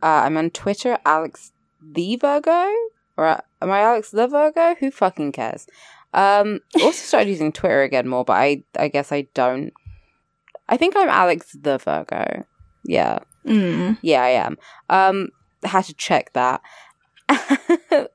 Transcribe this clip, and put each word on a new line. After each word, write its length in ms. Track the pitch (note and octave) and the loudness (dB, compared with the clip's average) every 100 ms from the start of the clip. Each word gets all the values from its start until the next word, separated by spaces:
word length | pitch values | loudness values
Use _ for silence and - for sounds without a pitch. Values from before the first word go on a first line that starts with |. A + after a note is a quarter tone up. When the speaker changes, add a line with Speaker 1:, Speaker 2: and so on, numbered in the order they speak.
Speaker 1:
Uh, 200 | D#3+ D3+ C#3 | 0 2 2
I'm 100 | D#3+ | 0
on 120 | E3 | -4
Twitter, 480 | - G3 G3+ B3 A#3 - | -4 -6 -4 -4 -2 2
Alex 460 | D#3 D#3+ - - _ _ _ | 0 0 -10 -20 _ _ _
the 340 | D#3 D#3 F3+ A#3+ | -12 -6 -4 -2
Virgo? 560 | C#4+ D4 D#4 E4+ F#4+ A4 A4+ _ _ - | 0 0 0 0 0 -2 -6 _ _ -2
Or, 80 | D#3+ | 0
uh, 140 | - - - | 0 -6 -8
am 80 | F#3 | -2
I 100 | G3 | 2
Alex 280 | A3 A#3 G#3+ | 2 0 -2
the 160 | G3+ B3 | -2 0
Virgo? 480 | C#4+ D4+ D#4 E4+ E4+ | 2 0 2 0 0
Who 100 | C4+ | -4
fucking 420 | - F#3 - D3 | -2 -2 -2 -6
cares? 340 | - A2+ - - _ - - _ | -6 -8 -8 -16 _ -20 -20 _
Um, 480 | - G3 G3+ G#3 G#3 _ - | 2 4 4 2 -2 _ 2
also 160 | C4 - - | 2 0 0
started 240 | C4 G#3 | 0 2
using 220 | F3+ D#3 | 0 -4
Twitter 320 | - F#3 C3+ | -2 0 2
again 240 | C#3 C3 B2+ | 2 0 -2
more, 180 | B2+ B2 | -2 0
but 80 | |
I, 300 | G2 C#3+ C#3+ - - | 2 2 0 -4 -4
I 100 | D3 | -2
guess 240 | C#3+ C#3+ | -2 -4
I 160 | C#3+ C3+ | -6 -6
don't. 380 | - B2+ B2+ - - - - _ _ _ _ _ - - | -2 -2 -2 -8 -14 -20 -20 _ _ _ _ _ -12 -4
I 60 | B3 | 0
think 180 | E4+ G4 | 2 2
I'm 100 | F4+ | 2
Alex 460 | - F3+ E3+ - D3 | 4 2 0 -6 -8
the 160 | C#3+ C3+ | -4 -4
Virgo. 680 | - D2+ - - - - - _ _ _ | -2 -4 -4 -6 -6 -8 -12 _ _ _
Yeah. 360 | - - B1+ G1+ - _ - | -2 0 0 -2 -10 _ -2
Speaker 2:
Mm. 520 | A3 F#3 E3 F3+ A3 | 0 0 -2 -2 -2
Speaker 1:
Yeah, 220 | E3+ C#3 | 0 2
I 60 | B2 | 2
am. 280 | B2 - - - - - | 0 -2 -8 -16 -14 -2
Um, 400 | F#3+ F#3+ G3 F#3 - _ _ | 2 2 0 -4 -12 _ _
had 220 | - F#3+ F#3+ | -4 -2 -2
to 80 | |
check 400 | D#3 - E3 - | -6 -2 -2 -2
that. 280 | B2 B2+ B2+ - - - _ _ _ - | -2 -2 -2 -8 -20 -20 _ _ _ -2
<laughs> 320 | C#4+ - C#4 - E4+ - D4 - | -2 0 -2 0 -2 0 -2 -2